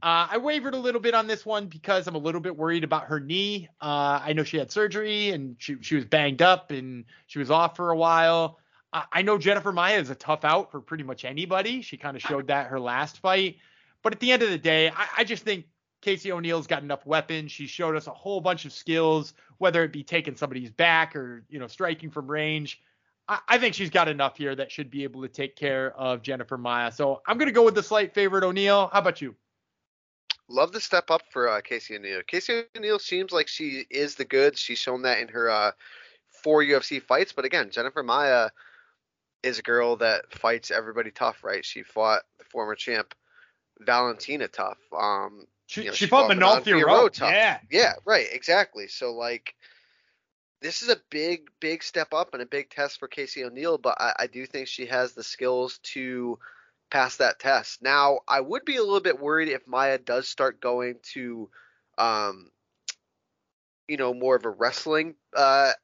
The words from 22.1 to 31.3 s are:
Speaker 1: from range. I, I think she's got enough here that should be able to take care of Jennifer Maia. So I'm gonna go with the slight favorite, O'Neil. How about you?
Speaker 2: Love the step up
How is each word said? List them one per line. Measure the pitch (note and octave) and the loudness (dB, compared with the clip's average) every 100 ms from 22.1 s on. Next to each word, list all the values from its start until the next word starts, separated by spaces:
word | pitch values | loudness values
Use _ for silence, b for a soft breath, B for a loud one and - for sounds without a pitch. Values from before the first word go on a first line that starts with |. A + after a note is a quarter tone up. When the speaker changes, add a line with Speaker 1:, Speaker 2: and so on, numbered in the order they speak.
Speaker 1:
from | D3+ C3+ | -10 -6
range. | D3+ D3+ D#3 C#3+ - _ _ _ _ - | -4 -2 -2 -6 -12 _ _ _ _ -6
I, | G#3 - | -6 2
I | A#3+ | 4
think | A#3+ F#3+ | 4 -2
she's | F#3 | 0
got | F3+ D#3+ | 2 2
enough | C#3+ C3+ - | 2 -2 -2
here | C#3+ C3+ | -6 -4
that | C3+ | -8
should | - C#3 | -8 -10
be | C#3 | -8
able | C#3 B2+ | -8 -8
to | C3 | -14
take | - C#3 | -8 -10
care | - C#3+ C3 C3 - | -4 -2 -2 -4 -4
of | C3 B2 | -4 -4
Jennifer | A2+ C3 A#2 B2+ | -4 -8 -6 -8
Maia. | A#2+ A#2+ A#2+ | -2 -2 -2
So | A#2+ C#3 C3+ - | -2 -2 -2 -2
I'm | A#3 | 0
gonna | C#4+ | 2
go | A3+ | 6
with | A3+ G#3 | 6 6
the | |
slight | - G#3+ G3 | 2 0 0
favorite, | G#3 G3 F#3+ | 0 2 2
O'Neil. | F#3 F#3+ G3 G3+ F#3 | 2 2 4 4 6
How | G3+ | 2
about | F3+ E3+ | 2 -2
you? | C3+ - _ _ _ _ _ _ _ _ - - _ | -8 -14 _ _ _ _ _ _ _ _ -12 -12 _
Speaker 2:
Love | B2 E3 | 0 0
the | G#3 | 0
step | - F3+ - | 0 0 2
up | E3 - | 0 0